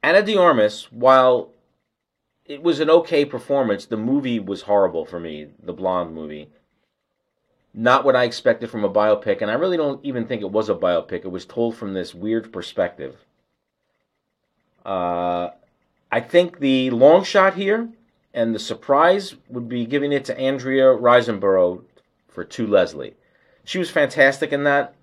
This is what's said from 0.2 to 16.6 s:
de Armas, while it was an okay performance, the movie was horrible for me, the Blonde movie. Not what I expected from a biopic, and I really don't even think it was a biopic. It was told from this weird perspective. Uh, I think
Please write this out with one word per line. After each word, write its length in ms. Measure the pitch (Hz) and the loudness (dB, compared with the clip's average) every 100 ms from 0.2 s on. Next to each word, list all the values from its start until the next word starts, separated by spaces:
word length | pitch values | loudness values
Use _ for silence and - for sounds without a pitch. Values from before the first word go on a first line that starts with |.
de 160 | 202 208 | 4 4
Armas, 500 | 175 131 107 - - | 4 4 2 0 -18
while 600 | 113 123 131 127 123 - _ _ _ _ _ _ _ _ _ _ | 0 6 6 6 2 -2 _ _ _ _ _ _ _ _ _ _
it 160 | 143 | -6
was 160 | 165 147 | -2 0
an 100 | 156 | 4
okay 360 | 165 170 160 | 4 4 0
performance, 600 | 143 120 - 139 120 101 | 0 -4 -4 -2 0 -2
the 120 | - 110 | -4 -6
movie 420 | 113 139 131 117 | -2 -2 -2 -4
was 240 | 95 95 | -6 -10
horrible 420 | - 101 95 82 | 0 2 2 -2
for 140 | 80 87 | -8 -10
me, 300 | 82 76 73 _ | -12 -12 -16 _
the 120 | 82 | -14
Blonde 420 | 82 92 90 85 | -6 -4 -2 -4
movie. 360 | 80 78 76 73 _ _ _ _ _ _ _ _ _ _ _ _ - | -10 -14 -14 -18 _ _ _ _ _ _ _ _ _ _ _ _ -4
Not 280 | 113 131 | 2 2
what 100 | 139 | 4
I 100 | 127 | 2
expected 460 | 123 - 127 113 117 | 0 -2 0 0 -4
from 140 | 113 | -4
a 60 | 101 | -2
biopic, 520 | 101 107 104 - 98 | 0 2 0 0 -4
and 80 | 104 | -2
I 40 | |
really 220 | 117 180 175 | -2 -2 -2
don't 280 | 147 135 | -4 -6
even 220 | 143 123 113 | -8 -8 -6
think 160 | 120 | -6
it 80 | 98 | -4
was 180 | 104 104 | -4 -2
a 60 | |
biopic. 500 | 95 92 87 - 90 | -2 0 -2 -4 -10
It 60 | 95 | -8
was 140 | 90 | -12
told 320 | - - 117 113 | -10 -4 -4 -4
from 160 | 104 | -8
this 220 | 95 87 | -8 -8
weird 380 | 87 101 113 110 | -10 -6 -6 -6
perspective. 640 | 95 87 - 87 - 69 64 _ _ _ _ _ _ _ _ _ _ _ _ _ _ _ _ - | -14 -12 -4 -4 -4 -16 -16 _ _ _ _ _ _ _ _ _ _ _ _ _ _ _ _ -8
Uh, 640 | 95 87 87 87 87 87 - _ _ _ _ _ | -4 -2 -2 -2 -4 -6 -12 _ _ _ _ _
I 80 | 113 | -6
think 400 | 120 170 175 - | 2 2 2 -2